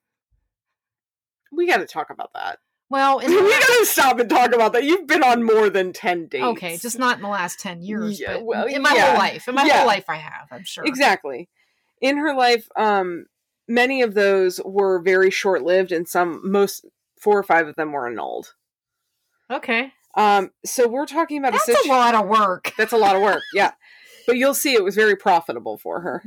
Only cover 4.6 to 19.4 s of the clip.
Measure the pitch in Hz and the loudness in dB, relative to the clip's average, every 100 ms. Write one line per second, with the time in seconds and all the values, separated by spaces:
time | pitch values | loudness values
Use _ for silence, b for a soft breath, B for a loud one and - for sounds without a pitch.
4.6 | 214 240 277 381 285 311 262 240 233 220 | 2 2 2 0 0 2 4 4 4 4
5.6 | 208 190 185 - 196 175 160 135 147 226 | 4 2 -2 -4 -4 -4 -4 -4 -4 -4
6.6 | 175 170 233 233 247 240 202 202 175 - | -8 -8 -8 -4 -2 -2 -4 -6 -6 -8
7.6 | 196 170 180 214 214 202 202 - 226 - | -12 -12 -10 -8 -8 -8 -8 -8 -6 -4
8.6 | 240 277 294 262 185 208 185 - - 262 | -4 -2 2 2 4 2 0 -4 -6 0
9.6 | 285 254 262 196 180 156 156 - - 123 | 2 4 4 0 -4 -10 -12 -18 -18 -18
10.6 | 190 - 302 254 269 185 147 127 175 _ | -16 -8 -6 0 0 0 -4 -12 -14 _
11.6 | _ _ _ _ 262 285 311 269 247 240 | _ _ _ _ -2 0 -2 0 2 0
12.6 | - - 214 202 185 170 - _ _ _ | -2 -2 0 0 -2 -8 -14 _ _ _
13.6 | - 233 247 269 240 202 202 196 185 180 | -4 0 0 0 0 2 2 2 0 -2
14.6 | - 196 196 185 170 185 190 190 208 180 | -6 -2 0 0 2 2 2 2 0 0
15.6 | 143 185 185 170 175 185 175 151 190 202 | 2 0 0 -4 -2 -2 -2 -4 -2 0
16.6 | 196 - - _ _ _ 208 208 190 165 | 0 -2 -20 _ _ _ 0 0 2 0
17.6 | 156 147 156 143 120 110 67 58 - _ | 0 -4 -6 -6 -6 -8 -8 -10 -12 _
18.6 | _ _ _ _ _ _ _ _ | _ _ _ _ _ _ _ _